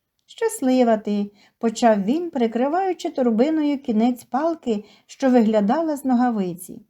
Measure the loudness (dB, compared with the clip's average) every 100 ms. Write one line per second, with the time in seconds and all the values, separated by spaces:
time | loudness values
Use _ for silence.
0 | _ _ _ -6 -6 -2 0 2 4 2
1 | 0 -4 -4 _ _ _ -4 2 2 4
2 | 2 -2 -2 -2 -2 0 -2 0 -2 -4
3 | -6 -2 0 2 2 2 0 -2 -2 0
4 | 0 -2 -6 -4 -2 -4 -4 -6 -6 -20
5 | _ -2 2 4 4 2 2 0 0 -4
6 | 0 0 0 -2 -4 -6 -14 -20 -20